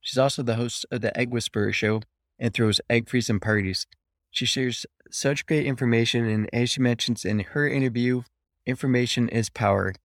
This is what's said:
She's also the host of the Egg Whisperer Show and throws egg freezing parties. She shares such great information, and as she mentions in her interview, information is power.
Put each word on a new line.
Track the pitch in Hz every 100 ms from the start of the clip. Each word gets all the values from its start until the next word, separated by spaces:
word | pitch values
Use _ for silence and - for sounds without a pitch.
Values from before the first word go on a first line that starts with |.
She's | - 131
also | 135 -
the | 123 113
host | 120 - -
of | 127
the | 110 -
Egg | 123
Whisperer | 120 - - 104
Show | 104 107 110 - _ _ _
and | 120
throws | - 113 98 -
egg | 117 117
freezing | 127 113 107
parties. | 110 107 95 92 - _ _ _ _
She | - 120
shares | - 127 120 - _ -
such | - 139 147 -
great | 156 139
information, | 131 123 117 117 120 117
and | 110 107
as | 117 123
she | -
mentions | 127 120 - 117
in | - 107
her | 98 147 147
interview, | 135 131 117 123 127 123 _ _ _ -
information | 127 139 123 123 - 120
is | 117 110
power. | - 104 98 95 95